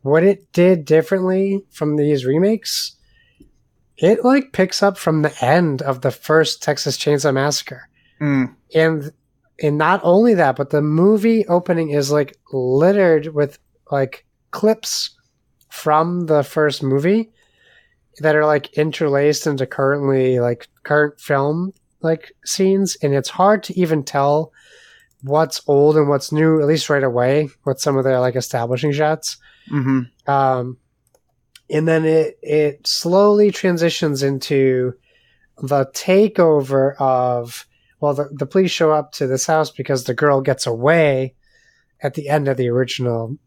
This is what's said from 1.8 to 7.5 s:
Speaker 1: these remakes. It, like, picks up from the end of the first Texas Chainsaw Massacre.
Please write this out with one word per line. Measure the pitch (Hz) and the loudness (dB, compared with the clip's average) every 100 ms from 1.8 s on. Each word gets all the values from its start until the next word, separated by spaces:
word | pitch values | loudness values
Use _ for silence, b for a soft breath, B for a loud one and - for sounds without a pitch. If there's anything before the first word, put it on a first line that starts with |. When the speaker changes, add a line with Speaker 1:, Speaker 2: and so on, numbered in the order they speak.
| 151 151 | -2 0
Speaker 1:
these | 147 143 | 0 0
remakes. | 127 147 190 220 - - - _ b b b b - _ _ _ _ _ | 0 0 0 0 -4 -8 -8 _ b b b b -20 _ _ _ _ _
It, | 165 226 | 2 2
like, | 247 277 269 | 2 2 0
picks | - 185 - | -2 -2 0
up | 202 190 | -2 0
from | - 156 | -2 0
the | 151 - | -2 -2
end | 123 165 170 135 | 0 2 2 -2
of | 139 127 | -4 -2
the | 131 | -4
first | - - 156 156 - | -6 2 2 2 -2
Texas | - 143 147 131 | -4 -4 -4 -4
Chainsaw | - 147 143 | -2 0 0
Massacre. | 135 143 | 0 -2